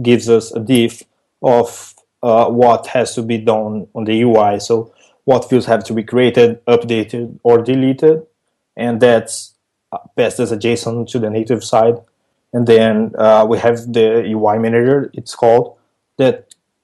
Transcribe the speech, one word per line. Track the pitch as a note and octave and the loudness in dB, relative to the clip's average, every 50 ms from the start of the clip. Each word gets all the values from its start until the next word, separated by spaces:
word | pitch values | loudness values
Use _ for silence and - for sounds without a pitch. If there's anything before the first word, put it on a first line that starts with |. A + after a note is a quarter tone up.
gives | A#2+ A#2+ A#2+ A2 G#2 A#2 | 0 2 2 2 2 2
us | A#2 A2 G#2+ - | 0 0 0 -4
a | - A#2 | -10 -8
diff | A2+ A2+ C3 A#2+ A2+ A2 - - - _ _ _ _ _ _ - | -4 -2 0 0 0 -2 -4 -10 -20 _ _ _ _ _ _ -4
of, | - C3+ A#2+ A#2+ - - - - - - - _ _ _ _ - | 0 2 2 2 0 -2 -6 -16 -20 -20 -20 _ _ _ _ -6
uh, | - B2 C3 C3+ - | -2 0 2 2 2
what | A#2 A#2+ A#2+ B2 A#2 A#2 - - | 2 2 2 4 4 2 2 -2
has | - - B2+ A2+ - - | -4 -4 -4 -4 -4 -6
to | B2 | -8
be | A2+ A2+ A#2 | -6 -6 -6
done | A2 A2 A2+ A2 A2 G#2+ G#2+ G#2+ G#2+ F2+ - - | -4 -2 -2 -2 -2 -2 -6 -8 -10 -12 -12 -12
on | A#2 A2 | -8 -6
the | G#2+ A2+ | -2 -2
U | A2+ A#2+ A#2+ A2+ | 0 2 2 4
I. | A2 G#2 G2+ G#2 | 4 2 2 0
So | G2+ - - A#2 A2+ A2+ - _ _ _ _ _ _ - | -2 -2 -2 -2 -2 -4 -6 _ _ _ _ _ _ -2
what | C#3 C3 A#2+ - - | 0 0 0 0 0
fields | C3 A#2+ - | -2 0 0
have | - A2+ G#2+ G#2 | 0 -2 -2 -2
to | - | -4
be | A2+ A2+ | -6 -6
created, | G#2 - A#2+ B2 B2+ B2 D3+ B2+ A#2+ A#2 A#2 - - | -6 -4 -2 0 0 2 4 4 2 2 2 -2 -2
updated, | A#2+ A#2+ A#2 A#2+ A#2 A#2 A2 G#2+ - - A#2+ A#2+ A#2 - - | 0 0 0 0 -2 -4 -4 -4 -6 -8 -10 -10 -12 -10 -4
or | - A#2+ A#2+ A2+ | 0 2 2 2
deleted, | A2 B2 C3 C3 C3 C3 C3 C3 D#3+ D#3 D#3+ D#3+ - _ _ _ _ _ _ _ _ _ - - | 2 0 -2 0 0 -2 0 2 2 2 2 2 -2 _ _ _ _ _ _ _ _ _ -12 -8
and | A#2 A#2+ A#2 G#2+ | -6 -4 0 2
that's, | B2 A#2+ A#2 A2 - - - - - - _ _ _ _ _ _ _ - | 4 4 4 2 0 -4 -14 -14 -16 -18 _ _ _ _ _ _ _ -16
uh, | - - - _ - | -16 -16 -16 _ -4
passed | - A#2+ G#2+ - - | -2 -2 -2 -2 -4
as | A#2+ G#2+ | -6 -6
a | A2+ | -4
json | G#2 A2 A2+ A#2 A2+ - A#2 A2+ A#2 A#2 - | -4 -2 -2 -2 -2 -4 -6 -6 -8 -8 -6
to | - B2 | -6 -6
the | A2 G#2+ | -4 -4
native | G#2+ A2+ A2 A#2 B2 G#2+ | -4 -4 -4 -4 -4 -4
side. | - - B2+ A2 A2+ A#2 A#2 - - _ _ _ _ _ _ _ _ _ | -4 -2 0 2 2 2 0 -2 -6 _ _ _ _ _ _ _ _ _
And | - B2 A#2+ | -4 -2 2
then, | A#2+ A2+ A2 A2+ A2+ G#2+ G#2+ A2+ G#2 G#2+ - | 4 4 4 4 2 0 0 -2 -4 -2 0
uh, | A2 A2 G#2+ A2 A2 A2 | 2 4 4 4 4 2
we | A#2 - | 0 0
have | - A#2 A#2 A2+ A#2 A#2+ | 0 0 -2 -2 -4 -4
the | A#2 A#2 A2 A2 A2+ A#2 G#2 | 0 0 2 2 2 0 -2
U | G2+ A2 G#2+ G#2+ | -2 -4 -2 -2
I | G#2 G#2+ A2+ | -2 0 0
manager, | A2+ A2+ A2+ A#2 A#2+ C3 C#3+ C#3+ C3 - | -2 0 0 0 2 2 0 0 -2 -6
it's | - B2+ A#2+ - - | -12 -16 -16 -14 -4
called, | - A#2+ A#2 A#2 A#2+ A#2+ - - _ _ _ _ _ _ _ _ | 0 2 4 4 4 2 -2 -10 _ _ _ _ _ _ _ _
that, | - C3+ B2+ A#2 - - _ - _ _ _ _ _ | -2 0 0 0 -2 -8 _ -20 _ _ _ _ _